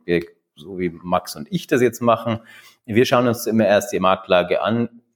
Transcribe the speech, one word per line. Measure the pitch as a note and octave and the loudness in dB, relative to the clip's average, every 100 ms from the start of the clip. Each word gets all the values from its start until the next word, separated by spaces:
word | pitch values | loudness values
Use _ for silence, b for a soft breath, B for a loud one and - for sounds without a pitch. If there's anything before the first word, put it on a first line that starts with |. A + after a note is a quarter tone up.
| - | -2
wir, | E2+ - _ _ _ | -2 -2 _ _ _
so | D#2 F#2 | -14 -6
wie | F2+ | -6
Max | E2 F2+ F2+ - D#2 | -6 -4 -4 -4 -14
und | D2 | -8
ich | F3 - | -8 -2
das | C#3 | 0
jetzt | B2 A2+ | 0 0
machen, | A#2+ A2+ A#2 G#2+ B B B B - | 0 0 0 -6 B B B B -2
wir | G#2+ B2+ | 0 2
schauen | B2 B2 | 2 2
uns | A2+ A2+ | -2 0
immer | A2 G2+ | 2 4
erst | G2+ - | 2 0
die | F2+ | -2
Marktlage | F#2 F#2+ - F2+ E2+ F2+ | 0 0 2 2 2 0
an, | F#2+ A#2 A#2 - _ | 0 -2 -4 -8 _